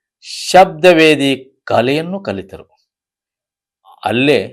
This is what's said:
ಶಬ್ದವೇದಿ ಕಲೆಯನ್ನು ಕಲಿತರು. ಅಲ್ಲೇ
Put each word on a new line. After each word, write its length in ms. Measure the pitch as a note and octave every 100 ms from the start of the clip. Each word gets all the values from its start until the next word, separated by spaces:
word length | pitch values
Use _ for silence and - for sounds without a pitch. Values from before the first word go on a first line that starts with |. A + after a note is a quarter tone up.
| _ _
ಶಬ್ದವೇದಿ 1120 | - - - F3+ F#3 D#3 F3+ E3 D#3+ D3 C#3 C3 - _
ಕಲೆಯನ್ನು 560 | - G#2 A#2+ C#3+ E3 G3
ಕಲಿತರು. 460 | G3 G2 F#2 - - _ _ _ _ _ _ _ _ _ _ _ _ - -
ಅಲ್ಲೇ 340 | A2+ C#3 C3 F#2+